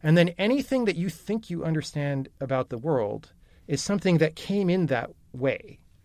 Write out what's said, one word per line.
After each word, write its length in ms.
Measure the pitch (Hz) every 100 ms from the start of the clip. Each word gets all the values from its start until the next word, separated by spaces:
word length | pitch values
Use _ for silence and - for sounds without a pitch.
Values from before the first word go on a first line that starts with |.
And 140 | 151 170
then 120 | 170 170
anything 480 | 208 277 - 262 220
that 100 | 165
you 140 | 185
think 400 | - - 220 -
you 140 | 170
understand 640 | 156 156 - 147 143 139 135 -
about 280 | 131 131 123
the 80 | 120
world 540 | 147 135 104 110 - _ _ - -
is 140 | 147
something 360 | - 202 185 165
that 180 | 156 -
came 340 | - 202 185
in 180 | 185 165
that 240 | 123 120 - -
way. 480 | 127 131 107 - - - _